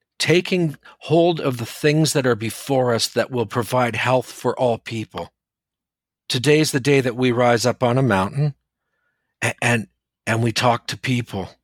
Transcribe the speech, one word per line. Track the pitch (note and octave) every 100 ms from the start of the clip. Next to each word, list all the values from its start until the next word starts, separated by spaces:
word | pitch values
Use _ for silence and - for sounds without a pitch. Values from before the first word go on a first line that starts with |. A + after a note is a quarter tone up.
| _ -
taking | - F3 F3 F#3 E3 - - -
hold | - D#3+ E3+ E3
of | C#3 A#2+
the | A2
things | - D3+ D3+ D#3
that | D3 B2+
are | A2
before | A2+ - - C3+ B2
us | A2+ -
that | A#2 G#2
will | B2 G#2
provide | B2 G#2+ B2+ A#2+ A2
health | A#2+ B2+ -
for | - B2 -
all | B2+ A2
people. | - A2+ G#2 - E2+ _ _ _ _ _ _ _ _ _ -
Today's | C3 B2+ D3+ D3+
the | C#3+
day | B2+ C#3
that | B2+ A#2
we | B2+
rise | A#2+ B2 A#2
up | A#2+ -
on | B2 B2
a |
mountain | C3 A#2 G#2 C#3 D3+ - _ _ _ _ _ _ _ _
a-, | A#2 -
and, | A#2+ A#2 G2 _ _ _ -
and | A2+
we | A#2
talk | A2 B2 A#2 -
to | G#2+
people. | - B2 A#2+ G2 F2 -